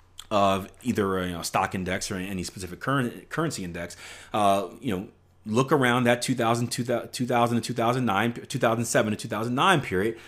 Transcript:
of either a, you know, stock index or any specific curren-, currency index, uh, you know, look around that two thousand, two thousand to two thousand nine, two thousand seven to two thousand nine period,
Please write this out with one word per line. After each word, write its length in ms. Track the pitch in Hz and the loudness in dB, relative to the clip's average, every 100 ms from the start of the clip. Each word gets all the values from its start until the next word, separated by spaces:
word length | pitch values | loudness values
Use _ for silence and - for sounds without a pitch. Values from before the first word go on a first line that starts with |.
| _ - - | _ -20 -2
of 420 | 104 98 95 98 - | 2 4 2 -2 -6
either 340 | 127 107 98 95 | -2 0 2 0
a, 80 | 90 | -2
you 80 | |
know, 80 | 85 | -6
stock 320 | - 107 90 | -2 0 0
index 380 | 98 90 90 - | -2 -4 -4 -4
or 60 | 95 | -6
any 260 | 92 95 | -6 -6
specific 380 | 87 - 90 90 | -6 -8 -12 -8
curren-, 440 | - 139 120 90 - | -2 0 -2 -6 -8
currency 340 | - 165 - | -4 -4 -4
index, 340 | 90 85 90 - - - - | -8 -8 -10 -12 -18 -18 -6
uh, 360 | 113 101 98 87 110 | 2 4 2 0 -6
you 160 | 135 92 | -4 -4
know, 120 | 113 - _ _ 107 | -6 -14 _ _ -2
look 240 | 113 135 | 0 4
around 320 | 151 123 123 | 4 4 4
that 180 | 120 120 | 4 2
two 140 | - 123 | 0 0
thousand, 320 | 113 120 120 | 2 0 0
two 160 | - | -2
thousand 720 | 120 117 - - 123 120 117 117 | -2 -4 -4 -6 0 2 4 2
to 60 | |
two 120 | - | -2
thousand 320 | 120 117 131 117 | 0 0 2 2
nine, 280 | 98 117 | 2 0
two 260 | 120 - 131 | -2 -8 0
thousand 260 | 120 117 113 | 2 2 2
seven 240 | 135 107 | 2 2
to 80 | 107 | -2
two 100 | 113 | -4
thousand 280 | 107 117 127 | -4 -2 2
nine 260 | 180 165 | 4 4
period, 380 | - 92 110 - | 2 0 0 -2